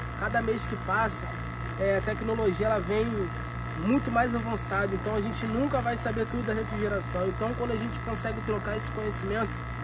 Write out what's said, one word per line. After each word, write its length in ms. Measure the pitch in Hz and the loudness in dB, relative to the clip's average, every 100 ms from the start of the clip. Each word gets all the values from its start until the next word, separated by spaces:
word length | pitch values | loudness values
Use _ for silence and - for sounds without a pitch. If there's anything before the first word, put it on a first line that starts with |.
| - - | -6 -4
cada 200 | 208 233 | 0 2
mês 220 | 226 226 | 2 0
que 140 | - 202 - | -2 -4 0
passa, 380 | 202 220 - - - - - - - | 2 2 0 -6 -6 -6 -4 -4 0
é, 180 | 196 196 | 2 2
a 20 | |
tecnologia 640 | 208 214 220 226 214 180 220 | 2 -2 0 2 2 4 2
ela 120 | 214 | 2
vem 300 | 175 214 233 214 175 120 - - - - | 2 2 2 0 -2 -4 -6 -6 -6 0
muito 240 | 190 269 254 | 4 4 4
mais 280 | 233 247 233 | 2 2 2
avançada, 540 | 226 214 - 196 202 | 0 -2 0 2 2
então 220 | 185 208 214 | 0 0 0
a 40 | |
gente 240 | 208 220 226 | 0 -2 0
nunca 340 | 226 277 269 | 2 2 2
vai 160 | 233 233 | 2 0
saber 300 | 233 220 220 | 0 0 0
tudo 200 | 240 226 | 0 0
da 60 | |
refrigeração. 720 | 220 220 208 208 202 185 180 190 | 0 -2 0 0 0 0 0 0
Então, 260 | 180 220 247 | 0 -2 0
quando 140 | 240 | 0
a 40 | 220 | 0
gente 220 | 233 - | -2 -4
consegue 400 | - 214 226 220 | -4 -2 -2 -2
trocar 340 | 220 208 208 214 | 0 0 0 -2
esse 160 | - | -2
conhecimento, 580 | 220 214 202 190 214 208 - - - | -2 -2 -2 0 0 0 -2 -6 -4